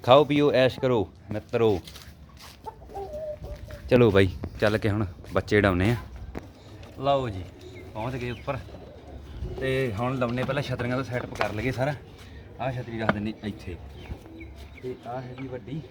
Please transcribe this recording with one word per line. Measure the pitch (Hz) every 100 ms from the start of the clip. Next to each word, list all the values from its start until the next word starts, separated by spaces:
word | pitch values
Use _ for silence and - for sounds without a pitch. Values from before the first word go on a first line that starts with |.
ਖਾਓ | - 135
ਪੀਓ, | 151 147 143
ਐਸ਼ | 117 131 -
ਕਰੋ | 131 123 92 - -
ਮਿੱਤਰੋ। | 104 - 120 113 98 - - - - - - - - 453 427 - 403 392 605 622 605 - - - - -
ਚਲੋ | 127 120
ਬਾਈ, | 95 98 - - -
ਚੱਲ | 107 107
ਕੇ | 107
ਹੁਣ | 104 101 - -
ਬੱਚੇ | 98 95 104
ਡਾਉਨੇ | 101 90 95
ਆ। | 120 - - - - - - - - - -
ਲਓ | 135 139 127
ਜੀ, | 95 87 - - - -
ਪਹੁੰਚ | 107 117 131
ਗਏ | 123
ਉੱਪਰ | 117 - 131 - - - - - - - - - -
ਤੇ | 131 131 131 101
ਹੁਣ | 123 131
ਲਾਉਨੇ, | 123 120
ਪਹਿਲਾਂ | 127 135
ਛਤਰੀਆਂ | 131 127 120 127
ਦਾ |
ਸੈਟਅਪ | 127 123 -
ਕਰ | - 90
ਲਈਏ | 104 120
ਸਾਰਾ। | 120 135 143 - - - - - -
ਆਹ | 123
ਛਤਰੀ | 127 117 113
ਰੱਖ | 107
ਦਿੰਨੇ | 101 104 107
ਇੱਥੇ | 107 98 - 82 - - - - - - - - - -
ਤੇ | 127 123 113
ਆਹ | 127
ਹੈਗੀ | 127 127 135
ਵੱਡੀ | 123 113 151 -